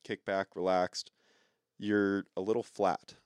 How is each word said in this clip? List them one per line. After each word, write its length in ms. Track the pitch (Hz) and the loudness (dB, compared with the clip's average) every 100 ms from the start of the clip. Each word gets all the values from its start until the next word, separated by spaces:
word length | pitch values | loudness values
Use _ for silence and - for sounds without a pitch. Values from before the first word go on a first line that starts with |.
kick 200 | - 104 - | -10 -8 -2
back, 300 | 98 95 - | -2 -2 -2
relaxed," 560 | 92 92 90 - - _ _ _ _ _ _ - | 2 2 2 -2 -12 _ _ _ _ _ _ -8
you're 480 | 104 104 98 98 - - | 0 2 2 0 -4 -6
a 40 | |
little 220 | 98 117 | -2 -4
flat 520 | - - 95 69 - - | -4 0 0 0 -8 -20